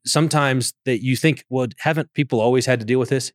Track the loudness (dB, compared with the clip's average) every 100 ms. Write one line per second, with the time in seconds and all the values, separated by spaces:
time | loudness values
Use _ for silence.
0 | -2 0 2 2 2 0 -2 -6 -4 -2
1 | 0 0 2 0 -4 -4 -4 -4 -2 -2
2 | -4 -4 -2 0 2 2 2 -2 0 0
3 | 0 -2 -4